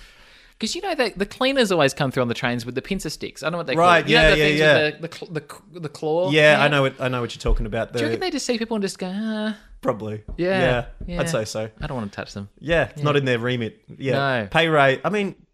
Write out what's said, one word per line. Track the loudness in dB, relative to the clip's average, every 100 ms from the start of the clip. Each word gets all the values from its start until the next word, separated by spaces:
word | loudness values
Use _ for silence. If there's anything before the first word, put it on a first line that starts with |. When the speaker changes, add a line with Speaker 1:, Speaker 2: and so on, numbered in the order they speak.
| -18 _ -20 _ _ -10
Speaker 1:
'Cause, | -8 -8
you |
know, | -6
the, | -2 -2 -4
the | -8
cleaners | -2 0 2 2
always | 4 2
come | 2 -2
through | 0
on | -2
the |
trains | -2 -4 -4 -6
with | -8
the |
pincer | -6 -6 -6
sticks. | -8 -10 -8
I | -6
don't |
know | -6
what | -2
they | 4
Speaker 2:
Right, | 6 6
Speaker 1:
call | 6
it. |
You | 4
know |
Speaker 2:
yeah, | 6
Speaker 1:
the | 4
Speaker 2:
yeah, | 2
Speaker 1:
things | 4
Speaker 2:
yeah. | 6 6
Speaker 1:
with | 2 -2
the, | -10
the | -12
cl-, | -12
the | -10 -12 -16 -20
c-, | -14
the | -14
claw | -8 -2 0 2
Speaker 2:
Yeah, | 6 8 8
I |
Speaker 1:
thing? | 4
Speaker 2:
know | 4
what, | 0 0
I | -4
know | -2
what | -4
you're | -4
talking | 0 0 0
about. | -4 -4
Speaker 1:
Do | -2
you | -2
Speaker 2:
The |
Speaker 1:
reckon | -2
they | -4
just | -4 -4
see | -4
people | -4 -4
and |
just | -4 -6
go, | -8
"Ah"? | -6 -6 -4 -4 -6 -12 -8
Speaker 2:
Probably. | -6 -4 -6 -10 -10 -4
Speaker 1:
Yeah, | -2 0
Speaker 2:
Yeah, | 0 0 -4 -10 -8
Speaker 1:
yeah. | -6
Speaker 2:
I'd | -4
say | -4 -4
so. | -6 -8 -8
Speaker 1:
I | -8
don't | -6
wanna | -8
touch | -8 -12
them. | -12 -14 _
Speaker 2:
Yeah, | -2 0 -2
it's | -2
Speaker 1:
Yeah. | 0
Speaker 2:
not | 0
in |
their | 2 0
remit. | -2 -4 -4 -10 -18 -8
Yeah. | -2 0 0 -2
Speaker 1:
No. | 0
Speaker 2:
Pay | 2 4
rate. | 4 4 4 -2
I |
mean, | -2 -4 -8 _